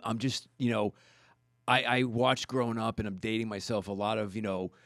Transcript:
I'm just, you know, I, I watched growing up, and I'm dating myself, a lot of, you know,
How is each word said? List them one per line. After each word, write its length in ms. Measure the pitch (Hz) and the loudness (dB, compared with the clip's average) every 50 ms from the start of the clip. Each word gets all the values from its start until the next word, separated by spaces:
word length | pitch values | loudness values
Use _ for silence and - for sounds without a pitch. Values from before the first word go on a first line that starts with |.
| - | 2
I'm 140 | 113 113 117 | -2 -2 0
just, 280 | 131 131 123 - - - _ _ | 0 -2 -2 -2 -8 -12 _ _
you 120 | 127 120 | 0 2
know, 220 | 117 110 107 104 - _ - - - - - _ _ _ _ _ _ _ _ | 2 4 2 0 -2 _ -14 -20 -20 -20 -20 _ _ _ _ _ _ _ _
I, 160 | - 123 131 127 | 4 4 4 4
I 180 | 120 120 127 131 | 4 2 2 2
watched 460 | 123 110 117 127 127 131 - - - | 2 2 2 4 4 4 2 -2 -2
growing 300 | 127 131 123 117 113 117 | -2 0 0 0 0 0
up, 200 | 110 113 - - | -2 -2 -2 -2
and 100 | 110 104 | -4 -4
I'm 80 | 95 | -6
dating 320 | 92 - 110 110 113 113 110 | -4 -4 -2 -2 -2 -2 -4
myself, 400 | 104 98 - - 117 104 92 101 | -6 -6 -4 -2 -2 -2 -2 -4
a 40 | 101 | -4
lot 260 | 98 101 104 113 110 | -2 0 0 0 0
of, 180 | 107 101 92 | -2 -4 -4
you 60 | 110 107 | -4 -4
know, 300 | 101 95 92 92 90 - - _ | -2 -2 -2 -4 -6 -8 -12 _